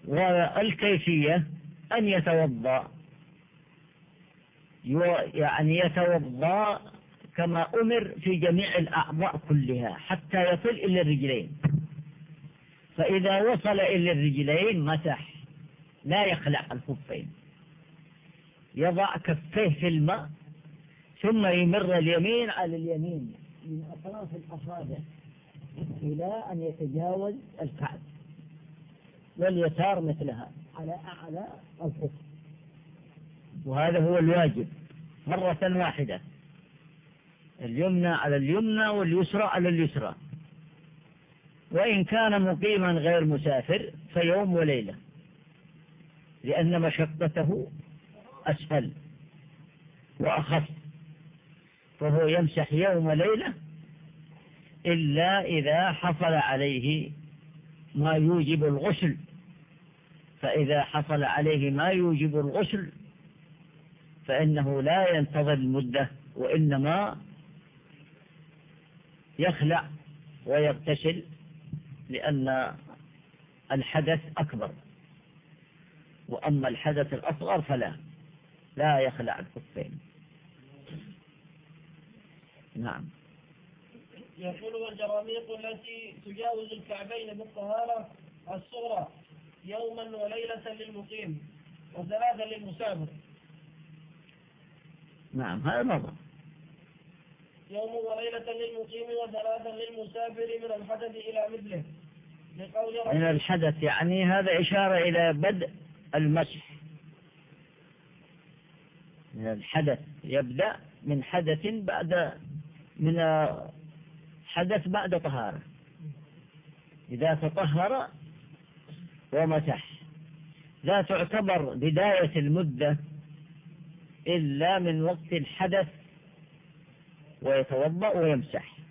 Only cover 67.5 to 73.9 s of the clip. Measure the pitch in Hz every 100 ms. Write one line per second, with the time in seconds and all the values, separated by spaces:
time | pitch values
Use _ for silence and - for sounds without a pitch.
67.5 | - - - - - - - - - -
68.5 | - - - - - - - - - 180
69.5 | - 147 139 - - - - - - -
70.5 | 143 151 143 - 147 160 175 - - -
71.5 | - - - - - - 127 - 143 131
72.5 | 131 107 - - - - - - _ -
73.5 | _ _ 135 -